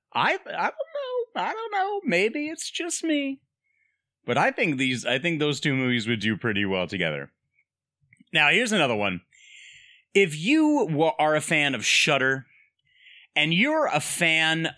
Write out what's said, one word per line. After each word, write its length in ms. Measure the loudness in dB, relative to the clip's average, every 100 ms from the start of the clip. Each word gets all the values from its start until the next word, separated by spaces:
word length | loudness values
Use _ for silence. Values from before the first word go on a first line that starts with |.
| _
I, 260 | -2 0 -2 -6
I 260 | -4 -4
don't 640 | -6 -10 -10 -6 -6 -6 -6
know. 60 |
I 100 | -6
don't 180 | -6 -6
know. 300 | -4 -4 -4
Maybe 440 | -2 0 0 -4 -8
it's 240 | -10 -10
just 320 | -8 -8 -6
me. 380 | -2 -2 -4 -8 _ _ _ _ _ _ _ _ -4
But 120 | 0
I 140 | 0
think 260 | 0 -2 0
these, 280 | -2 -2 -2
I 140 | -2
think 180 | -2 -2
those 200 | -2 -2
two 160 | -2 0
movies 320 | 0 0 -2
would 140 | -2
do 160 | -2 -2
pretty 280 | -2 -2 0
well 220 | -2 -2
together. 440 | -2 -2 -4 -10 _ _ _ _ _ _ _ _ _ _
Now, 180 | 2 4
here's 220 | 4 2
another 240 | 2 2 2
one. 260 | 0 -4 -10 _ -20 -20 -20 -20 -20 _ _ 2
If 200 | 2 0
you 520 | 2 4 4 2 2
wa-, 260 | 2 2 2
are 160 | 2 2
a 60 |
fan 340 | 2 2 2 0
of 100 | 0
Shudder, 600 | 2 4 2 2 0 -6 _ _ _ _ _ -20 -20 -4 0
and 180 | 2
you're 320 | 2 2 2 0
a 140 | -2
fan 680 | -2 0 2 2 2 0 -2